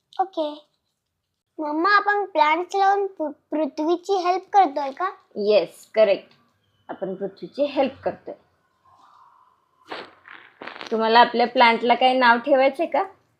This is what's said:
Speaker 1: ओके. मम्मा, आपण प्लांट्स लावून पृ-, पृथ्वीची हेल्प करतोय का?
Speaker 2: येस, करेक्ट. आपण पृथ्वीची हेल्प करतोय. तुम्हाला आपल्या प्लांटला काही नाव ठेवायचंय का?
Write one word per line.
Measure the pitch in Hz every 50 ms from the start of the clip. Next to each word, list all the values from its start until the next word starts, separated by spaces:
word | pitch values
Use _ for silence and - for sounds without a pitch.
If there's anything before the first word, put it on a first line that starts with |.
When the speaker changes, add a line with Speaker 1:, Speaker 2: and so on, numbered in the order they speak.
| _ _ - -
Speaker 1:
ओके. | 381 381 - 330 302 294 302 302 - _ _ _ _ _ _ _ _ _ _ _ _ _ _ _ _ _ _ -
मम्मा, | 311 294 302 320 349 403 415
आपण | 403 403 403 403 403 392
प्लांट्स | 381 - 311 302 302 311 339 359 349 392
लावून | 392 392 392 403 403 392
पृ-, | 392 - - 311 294 294 - _ _
पृथ्वीची | - 302 311 277 311 311 302 339 349 339 349 - 403
हेल्प | 370 339 359 370 370 381 - -
करतोय | 392 370 285 277 302 285 269
का? | 269 - 359 392 381 - _ _ -
Speaker 2:
येस, | - 202 214 214 175 170 - - - - _ -
करेक्ट. | 220 220 196 185 - - _ _ _ _ _ _ _ _ _ _ _ _ -
आपण | - - 190 185 185
पृथ्वीची | 190 196 190 - _ 180 175 - 254 294
हेल्प | 277 269 285 269 - - - -
करतोय. | - - - _ - - - _ _ _ _ _ _ _ _ _ _ _ _ _ _ _ _ _ _ _ _ _ _ _ _ _ _ _ _ _ - - - - - _ _ _ - - - - - _ _ - - - - - -
तुम्हाला | 233 220 220 220 226 240
आपल्या | 233 233 - 233 240
प्लांटला | 240 - 254 240 226 226 208 226 240 240
काही | - 254 254 254
नाव | 262 247 233 240
ठेवायचंय | 240 - 285 277 262 262 277 277 - 330
का? | - - 277 392 - - _ _ _ _